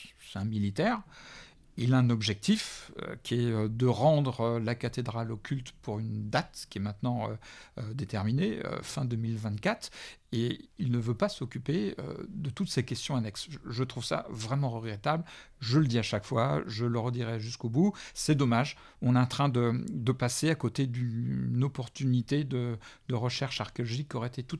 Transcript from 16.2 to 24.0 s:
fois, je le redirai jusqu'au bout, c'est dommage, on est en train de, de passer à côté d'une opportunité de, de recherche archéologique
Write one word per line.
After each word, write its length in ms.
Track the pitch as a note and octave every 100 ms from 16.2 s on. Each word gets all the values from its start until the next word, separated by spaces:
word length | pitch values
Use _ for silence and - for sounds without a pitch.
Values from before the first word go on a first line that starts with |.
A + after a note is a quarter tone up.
fois, 380 | - A#2+ B2+ D3 -
je 180 | G#2+
le 140 | A#2+ A#2
redirai 400 | A#2 B2 A#2 A2+
jusqu'au 300 | A2 A#2+ B2
bout, 240 | A#2+ G3 - -
c'est 220 | - -
dommage, 420 | D3 C3+ A#2 C#3+ - - -
on 140 | B2+
est 60 | B2
en 60 | B2
train 220 | - C#3+
de, 360 | B2 A#2+ B2 -
de 220 | E3 A#2
passer 400 | B2+ B2 - D#3
à 60 | D#3
côté 320 | A#2+ - C3+
d'une 720 | A#2+ B2 A2+ A#2+ C3 B2+ A#2+
opportunité 800 | C#3 - B2 - C3 B2 A#2 C#3+
de, 340 | C#3+ B2+ A#2+ A2+ - - -
de 60 |
recherche 460 | B2+ B2 B2 C3+ -
archéologique 480 | G#2 - A#2+ A#2+